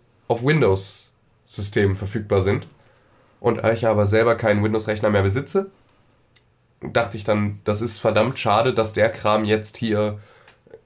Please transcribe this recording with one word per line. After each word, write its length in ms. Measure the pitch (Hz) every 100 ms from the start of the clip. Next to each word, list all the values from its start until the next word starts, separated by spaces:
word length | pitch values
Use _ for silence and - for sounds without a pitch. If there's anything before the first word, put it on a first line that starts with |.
| _ _ _
auf 160 | 117
Windows-Systemen 1500 | 127 156 110 95 - - - _ _ _ _ - 101 113 98 95
verfügbar 440 | 101 117 104 101
sind. 260 | 92 127 - _ _ _ _ _ _ _
Und 180 | 117 110
da 100 | 110
ich 140 | 113 113
aber 200 | 104 101
selber 300 | 110 113 110
keinen 280 | 110 104
Windows-Rechner 460 | 107 110 107 104 110
mehr 120 | 101
besitze, 480 | 98 110 143 196 196 _ _ _ _ _ _ - _ _ _ _
dachte 380 | - 117 117 113
ich 60 |
dann, 360 | 104 104 104 101
das 180 | - 104
ist 160 | 117 -
verdammt 400 | 113 104 117 127
schade, 340 | 113 104 120
dass 220 | 110 107
der 160 | - 110
Kram 340 | - 107 107
jetzt 320 | 107 107 107 -
hier 420 | 113 104 107 101 - - - _ _ -